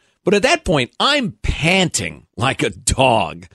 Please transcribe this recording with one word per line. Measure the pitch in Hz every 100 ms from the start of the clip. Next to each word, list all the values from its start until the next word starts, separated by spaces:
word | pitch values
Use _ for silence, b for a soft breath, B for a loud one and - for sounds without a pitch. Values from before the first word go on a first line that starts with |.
| _ _
But | -
at | 208
that | 254 339 -
point, | 151 120 -
I'm | 240 285 214 -
panting | - - 151 190 170 - 85 71 _ -
like | 127 123
a | 127
dog. | - - - 131 113 80 82 92